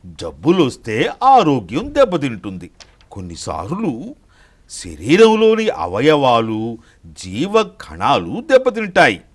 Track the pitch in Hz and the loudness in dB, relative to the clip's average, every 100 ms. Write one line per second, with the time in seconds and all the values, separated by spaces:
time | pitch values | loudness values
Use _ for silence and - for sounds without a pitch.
0 | 92 80 85 71 120 180 139 - - 110 | -20 -14 -14 -4 0 2 2 -2 -6 -2
1 | 180 - 254 269 165 135 90 123 262 285 | -2 0 4 4 4 0 -4 -8 -4 0
2 | 254 175 135 110 101 92 85 _ - _ | 0 0 -6 -8 -12 -14 -16 _ -20 _
3 | _ 101 90 82 - 78 95 180 220 117 | _ -16 -14 -12 -10 -10 -8 -6 -6 -6
4 | 196 302 _ _ _ _ _ - 92 76 | -12 -18 _ _ _ _ _ -18 -16 -12
5 | 92 175 226 220 220 220 214 - 82 95 | 0 6 6 6 2 2 -2 -4 -4 0
6 | 143 147 135 117 113 110 113 113 _ _ | 2 4 4 2 0 -4 -6 -10 _ _
7 | 85 78 92 98 185 220 214 _ - 80 | -20 -18 -12 -6 0 0 -2 _ -20 -6
8 | 110 139 85 156 - 254 254 220 208 180 | 0 0 -2 -8 2 2 2 -4 -4 2
9 | 151 92 _ | 2 2 _